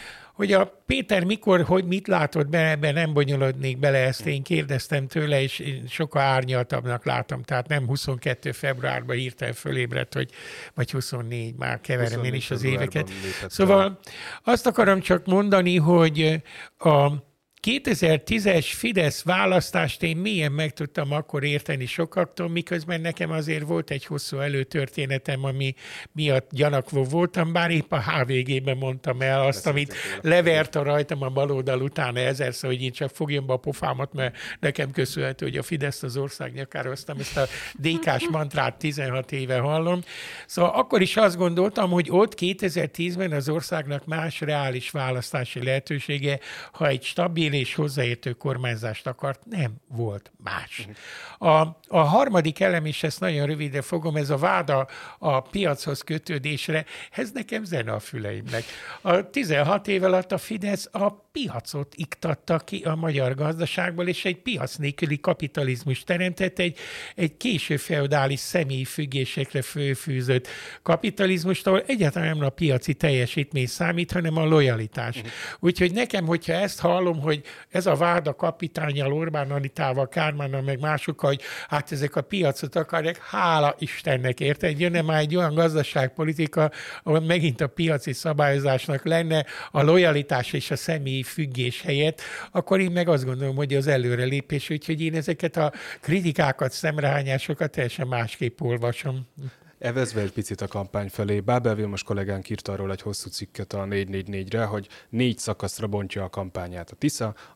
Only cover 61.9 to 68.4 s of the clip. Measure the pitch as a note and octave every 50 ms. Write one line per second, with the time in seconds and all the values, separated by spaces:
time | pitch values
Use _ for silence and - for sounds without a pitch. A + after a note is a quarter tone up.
61.9 | - - D#3 - - - - D#3+ D3 - _ - E3 D#3 - - G3+ - - E3
62.9 | D#3 D#3+ E3 D#3+ D3 C#3 C3 B2+ C3+ C3+ D3+ D#3 E3 E3 E3+ - - F#3 F3 F3+
63.9 | E3 E3+ F3 F3+ F3 - - F#3+ F3+ - - B3+ A3+ C#3 C3+ C3 - - C#3+ C#3+
64.9 | C#3+ - E3+ D3 D3+ C#3+ - - E3 - D#3 C3+ - D#3+ C#3+ C3 B2+ A#2+ - C#3+
65.9 | C3 - - - F3+ F3 F#3 F#3 F3 - F#3+ F3+ F3+ - F3+ F3 - - - -
66.9 | - - - - - - F3+ D3+ - _ - - G#3+ D3 - - D#3 C3+ - -
67.9 | D3+ D3 C#3 C#3 D3+ D3 C3+ C3+ C#3 B2+